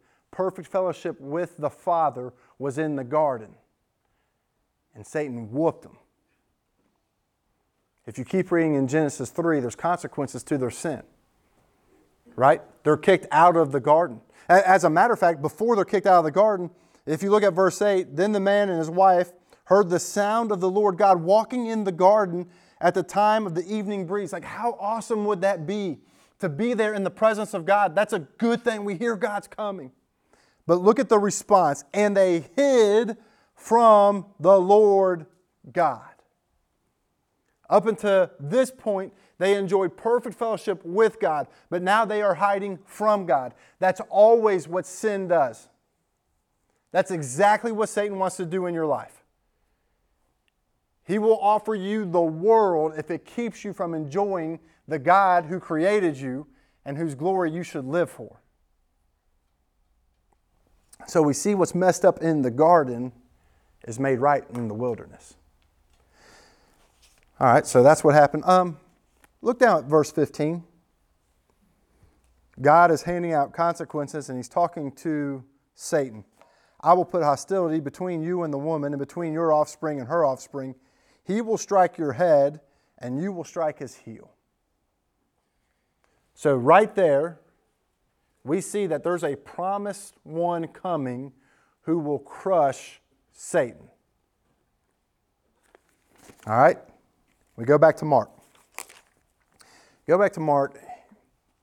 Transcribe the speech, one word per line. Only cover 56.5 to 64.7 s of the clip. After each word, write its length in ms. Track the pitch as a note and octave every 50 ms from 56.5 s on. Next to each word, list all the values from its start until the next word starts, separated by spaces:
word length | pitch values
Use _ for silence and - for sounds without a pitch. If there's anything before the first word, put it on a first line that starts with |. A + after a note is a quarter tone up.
| _ _ _ _ _ _ -
and 140 | C#3 C#3+
whose 160 | D3 E3+ D#3 C#3
glory 380 | B2+ D#3 F#3 F#3+ F#3 F3 D#3
you 100 | D#3 F3+
should 240 | E3 - - D3+ B2+
live 240 | C3 D#3 F3 D#3+ -
for. 320 | - - A2+ G#2+ - _ _ _ _ _ _ _ _ _ _ _ _ _ _ _ _ _ _ _ _ _ _ _ _ _ _ _ _ _ _ _ _ _ _ _ _ _ _ _ _ _ _ _ _ _ _ _ _ _ _ _ _ - -
So 140 | - - F3
we 120 | D3+ D3 C3
see 200 | - - G3+ G#3
what's 220 | F#3+ E3+ - -
messed 280 | F3 F#3 F#3 E3+ - -
up 180 | F#3 - -
in 200 | D#3+ E3 D#3+ D3
the 100 | C3 B2
garden 600 | A2+ C3 D#3 E3 F3+ E3 C#3+ B2+ A#2+ A#2 B2 B2+ - _ _ _ _ _ _ _ _ _ _ _ _ _ -
is 120 | - A2 A#2+
made 200 | C#3 C#3 C3 A#2
right 240 | C#3 D3 C#3+ - - -
in 180 | - B2 A#2+
the 60 | G#2+